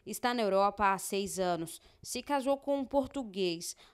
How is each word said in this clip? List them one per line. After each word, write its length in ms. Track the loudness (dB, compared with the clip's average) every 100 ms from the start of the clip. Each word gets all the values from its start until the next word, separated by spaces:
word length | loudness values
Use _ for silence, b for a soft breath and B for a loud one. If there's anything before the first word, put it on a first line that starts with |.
| -12
está 300 | -4 -2 0
na 80 |
Europa 500 | 2 4 4 4 2
há 40 | 2
seis 400 | 0 -2 -2 0
anos. 420 | 0 0 -4 -10 b b
Se 180 | -10 -8
casou 360 | -2 0 0 0
com 200 | 0 -2
um 80 | 0
português, 920 | 0 0 -4 -6 -2 0 0 -6 -12 B